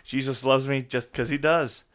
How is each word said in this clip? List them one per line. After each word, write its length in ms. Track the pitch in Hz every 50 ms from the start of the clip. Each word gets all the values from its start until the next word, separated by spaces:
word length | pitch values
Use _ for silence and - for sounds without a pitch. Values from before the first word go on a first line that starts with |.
| -
Jesus 400 | - 139 135 131 135 131 120 127
loves 240 | 135 131 131 131 139
me 140 | 139 135
just 300 | 123 - - 123 120 -
'cause 180 | - - 117 120
He 80 | 147 143
does. 440 | 147 156 165 165 143 117 - - - _